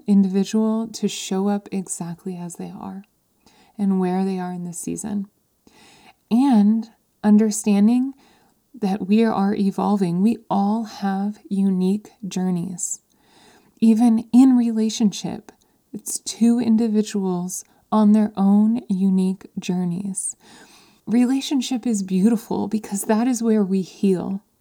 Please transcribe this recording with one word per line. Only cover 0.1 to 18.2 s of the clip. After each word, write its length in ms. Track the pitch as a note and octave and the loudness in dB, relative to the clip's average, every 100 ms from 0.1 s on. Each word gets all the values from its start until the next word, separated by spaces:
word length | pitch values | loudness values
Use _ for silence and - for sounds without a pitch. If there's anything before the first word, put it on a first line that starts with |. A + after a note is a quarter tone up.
| G3+ G3 F#3+ F#3+ A3 A3 A3 A3+ | 4 4 2 0 0 0 -2 -6
to 200 | A3 G3+ | -6 -6
show 420 | - - F#3+ G3+ | -6 -6 -4 -2
up 180 | G3+ - | -4 -4
exactly 640 | G3 F3+ - E3+ E3+ F#3+ F3 | -8 -8 -10 -12 -12 -12 -12
as 180 | F3 E3+ | -12 -12
they 160 | F3+ | -14
are 320 | F#3 G3 F#3+ - _ _ _ _ _ _ - | -14 -14 -14 -18 _ _ _ _ _ _ -4
and 220 | G3 F#3+ | 0 0
where 240 | F#3 F#3 | 0 0
they 160 | F#3+ F#3 | -2 -4
are 140 | F3+ | -6
in 100 | F3+ | -8
this 160 | F3 E3+ | -10 -10
season. 480 | - E3+ - G#3 G3 _ _ _ _ _ _ _ _ _ - | -10 -8 -6 -6 -8 _ _ _ _ _ _ _ _ _ -2
And 580 | A3+ C#4 A3 G#3 A3 G#3+ _ _ _ | 2 4 6 6 2 -2 _ _ _
understanding 880 | G#3+ G#3 A3 G#3 - G3+ G#3 B3 C4 - _ _ _ _ _ | 4 4 4 0 0 2 4 2 0 -6 _ _ _ _ _
that 340 | B3 G3+ F#3+ F#3 | -8 -4 -4 0
we 160 | G#3+ | 2
are 320 | A3+ - G3 G#3+ | 2 2 0 0
evolving. 640 | G3 F#3+ F#3+ G#3 F3+ F3 | -2 0 0 0 0 0
We 160 | G#3 A3+ - | 0 0 -2
all 340 | G3 G3+ A3 A3 | -2 0 -2 -6
have 540 | - G3 F#3+ G3+ G#3 - | -6 -6 -4 -4 -8 -6
unique 640 | G3 G3 F#3 F#3 G3+ - _ F#3 | -2 0 2 0 0 -6 _ -10
journeys. 760 | F#3 F#3 F3+ F3+ F3 - - _ _ _ _ _ _ _ _ | -4 -2 -2 -6 -8 -10 -10 _ _ _ _ _ _ _ _
Even 480 | A3+ A3 A#3+ A3 - | 4 4 4 2 4
in 240 | A#3+ C4+ B3 | 6 8 6
relationship, 960 | A#3 A3 A3 G#3 G#3+ - E3+ - - - _ _ _ | 2 0 -2 0 0 0 -6 -10 -14 -20 _ _ _
it's 260 | G#3 - - | -16 -10 -10
two 400 | - - A#3 A#3 | -10 -2 0 2
individuals 1040 | A#3 A3 A#3 G#3+ G#3 G#3 F#3+ F3+ F3+ - - _ _ | 2 2 2 0 -2 -2 -4 -4 -6 -10 -14 _ _
on 200 | G#3+ G#3 | 2 4
their 220 | G#3+ | 4